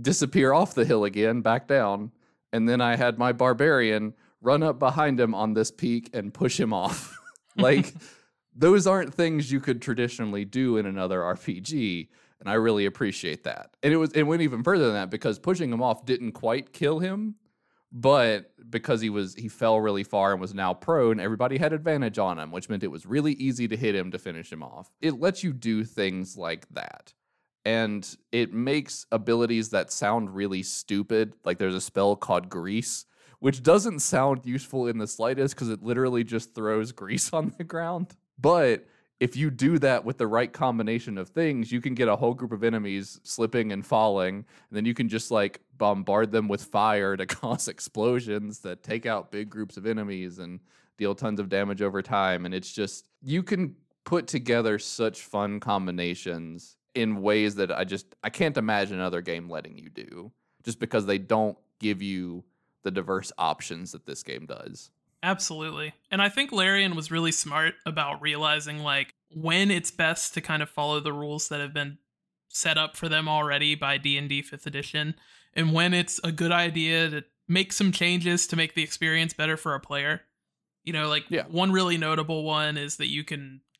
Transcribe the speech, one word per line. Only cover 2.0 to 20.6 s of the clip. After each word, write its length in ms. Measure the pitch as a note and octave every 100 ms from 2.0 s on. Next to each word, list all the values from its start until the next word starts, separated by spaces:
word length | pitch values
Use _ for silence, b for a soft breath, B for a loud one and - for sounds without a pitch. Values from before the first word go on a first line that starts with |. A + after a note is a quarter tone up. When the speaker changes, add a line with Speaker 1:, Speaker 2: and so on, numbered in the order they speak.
| G#2+ - _ _ _
Speaker 1:
and 160 | A2+ A2+
then 120 | B2
I 160 | A#2+ A#2+
had 220 | B2 A2+
my 140 | B2
barbarian 800 | A#2+ B2+ A#2 D3 C#3 A2+ G#2+ G#2+ A2 b b
run 220 | A#2 D3
up 160 | D3 C3
behind 400 | C3+ C#3+ D3+ B2+
him 140 | A#2
on 200 | G2+ A2
this 160 | A2 A2
peak 400 | - A#2+ A#2 A#2
and 220 | A#2 G#2
push 240 | - C3 -
him 140 | A#2+
off. 440 | G#2 F#2+ F2+ - -
<laughs> 40 | - - _
Like, 380 | - C3+ C#3+ - - B B
Speaker 2:
<laughs> 320 | B B _ -
Speaker 1:
those 300 | D#3+ G3+ F#3
aren't 260 | F#3+ D#3
things 400 | C3+ E3 D#3 B2+
you 80 | C3+
could 220 | C3+ A#2+
traditionally 640 | B2+ A#2 A#2+ - A2 G2+ G2+
do 320 | B2+ C3 A2+
in 80 | G2+
another 360 | G2 F#2 F#2
R 140 | F2 F#2
P 240 | - F2+
G, 480 | G#2+ D3+ A2 F2 D#2 b b b
and 80 | G2
I 60 |
really 320 | A2 A2+ G#2 G2
appreciate 580 | - G#2+ F#2 F2 D2+
that. 320 | - - - _
And 100 | D3
it 60 | D#3+
was, 120 | D#3+
it 100 | D#3
went 180 | D3+ E3
even 220 | D#3 A#2+
further 240 | C3 F#3+ C3
than 80 |
that 160 | G#2 F#2+
because 280 | G#2+ C3 G2+
pushing 320 | - F#3 D3+
him 120 | A#2
off 240 | B2 A2 A#2+
didn't 260 | B2 A#2
quite 400 | A2 A#2 B2+ C#3
kill 280 | - D3 D#3
him, 340 | F#3 G3 G#3+ G#3 _ _ _ _ _
but 640 | B2 B2+ C#3+ A#2 G#2 - _ A#2
because 320 | A#2 - A#2+
he 80 | A2
was, 240 | G#2 F#2+
he 140 | - A2
fell 320 | - A2+ A2
really 220 | G#2+ G2+
far 300 | G2+ G2+ G2
and 80 | F#2+
was 140 | F#2
now 180 | G2